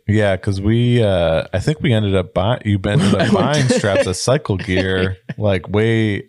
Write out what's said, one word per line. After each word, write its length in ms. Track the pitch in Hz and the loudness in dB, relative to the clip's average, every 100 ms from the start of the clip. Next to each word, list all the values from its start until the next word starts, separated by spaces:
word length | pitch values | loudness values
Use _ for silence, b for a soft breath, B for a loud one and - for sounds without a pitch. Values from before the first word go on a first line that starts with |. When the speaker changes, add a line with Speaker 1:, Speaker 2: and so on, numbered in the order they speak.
| - | -2
Speaker 1:
Yeah, 260 | 104 104 92 | 2 2 0
'cause 240 | - 98 | -2 -2
we, 400 | 101 117 120 120 | 0 0 2 2
uh, 440 | 104 92 82 80 - | 2 2 2 0 -2
I 60 | 95 | -4
think 220 | 139 156 | -4 -2
we 100 | 165 | 0
ended 220 | 110 101 | 0 0
up 180 | 95 87 | 0 -2
buy-, 300 | 90 98 123 | -2 -2 -2
you 140 | 104 101 104 | -2 -2 0
ended 280 | 104 98 | 0 2
Speaker 2:
<laughs> 0 | 98 | 2
I 100 | - | 2
Speaker 1:
up 60 | |
Speaker 2:
went 20 | |
Speaker 1:
buying 320 | 110 - - 131 | 2 2 0 0
Speaker 2:
to 80 | |
Speaker 1:
straps 320 | - 104 95 95 | 0 2 0 0
at 100 | 87 | -2
Cycle 400 | - 147 - 95 | 0 0 0 -4
Speaker 2:
<laughs> 100 | - | -2
Speaker 1:
Gear, 500 | 92 95 95 92 92 - - | -2 0 0 -2 -4 -12 -4
like, 320 | 104 92 - | -2 -2 -2
way, 540 | 104 113 113 110 98 | 0 2 2 0 -2